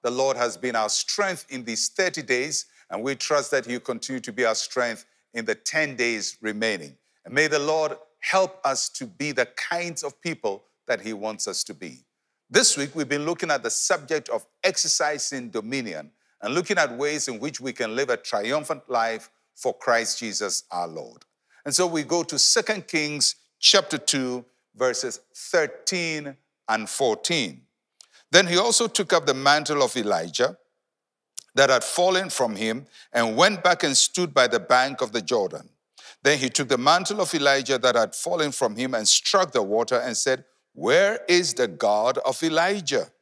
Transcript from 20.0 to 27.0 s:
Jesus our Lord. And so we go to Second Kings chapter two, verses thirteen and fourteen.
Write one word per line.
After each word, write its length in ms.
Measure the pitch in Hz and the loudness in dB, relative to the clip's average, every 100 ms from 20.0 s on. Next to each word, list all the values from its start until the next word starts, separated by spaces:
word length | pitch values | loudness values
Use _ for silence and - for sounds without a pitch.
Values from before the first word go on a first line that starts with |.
| 110 - | 2 -4
Jesus 440 | 117 98 101 - _ | -6 -4 -4 -4 _
our 160 | 90 85 | -6 -6
Lord. 380 | 80 60 - _ _ _ _ 147 | -8 -14 -20 _ _ _ _ -2
And 100 | 139 | 0
so 100 | 180 | 2
we 180 | 165 | 0
go 200 | 135 170 | 0 -2
to 160 | - 143 | 0 2
Second 480 | - 233 226 208 - | 2 2 0 -4 -2
Kings 480 | 160 147 147 - - _ _ | -2 -2 0 -2 -2 _ _
chapter 380 | - 202 190 151 | 4 4 2 -4
two, 480 | - 143 127 127 120 _ _ 107 | -2 -2 -2 -6 -10 _ _ -2
verses 420 | 127 120 127 - _ | -2 0 -6 -8 _
thirteen 1040 | - - 175 151 - - 185 165 156 143 135 _ _ - | -16 0 0 0 -4 -4 -2 -4 -4 -8 -14 _ _ -2
and 180 | 110 107 | -2 -2
fourteen. 720 | - | 0